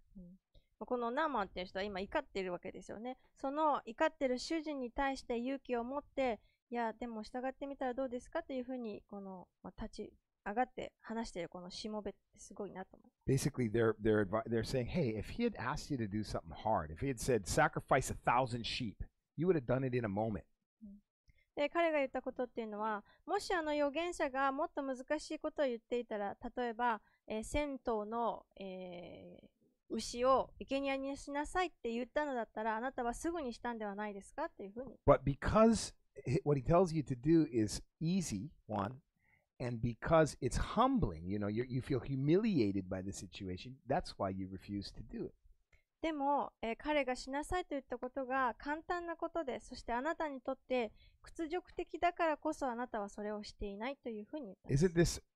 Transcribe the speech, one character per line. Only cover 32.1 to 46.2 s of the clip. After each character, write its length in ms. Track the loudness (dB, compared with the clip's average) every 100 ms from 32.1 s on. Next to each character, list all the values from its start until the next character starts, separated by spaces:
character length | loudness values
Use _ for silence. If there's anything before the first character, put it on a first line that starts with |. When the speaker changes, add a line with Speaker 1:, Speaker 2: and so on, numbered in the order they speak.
| -2 -2
Speaker 1:
の 80 |
だ 80 | -2
っ 80 | -4
た 100 | -4
ら、 120 | -2 -2
あ 40 |
な 120 | -2
た 120 | -2
は 100 | -4
す 180 | -2 -4
ぐ 100 | -2
に 120 | -6
し 60 | -6
た 140 | -6
ん 40 | -4
で 80 | -6
は 100 | -4
な 120 | -6
い 40 |
で 80 | -8
す 120 | -10
か 120 | -6 -6
っ 60 |
て 120 | -6
い 40 | -12
う 40 |
ふ 100 | -10
う 40 | -12
に。 120 | 2 6
Speaker 2:
But 180 | 6
because 720 | 6 0 4 8 8 6 -2 -10 _ -8 0
he-, 160 | 2
what 160 | 4 2
he 60 | 6
tells 280 | 6 6
you 100 | 2
to 120 | -2 0
do 280 | 6 6 6
is 320 | 4 2 0 -10 -2
easy, 480 | 0 2 0 -4 -6 -10 -4
one, 340 | 0 0 -4 _ _ _ _ _ -6
and 200 | -4 -2
because 560 | -2 -2 6 8 8 4
it's 160 | 0 0 0 4
humbling, 500 | 4 6 2 -2 -4
you 140 | -2
know, 80 | 0
you, 180 | 0 0
you 140 | -2
feel 200 | 0 -2
humiliated 880 | 0 0 4 4 6 4 4 2 0
by 120 | -4
the 100 | -4
situation, 640 | -8 -10 -8 -6 -6 -10 -10 0
that's 260 | 0 0 -2
why 120 | -2
you 180 | -2 -6
refuse 440 | -8 -6 -6 -6
to 100 | -10
do 240 | -10 -6 -8
it. 80 | -10 -20 _ _ _ _ -4
Speaker 1:
で 120 | -2
も、 380 | 0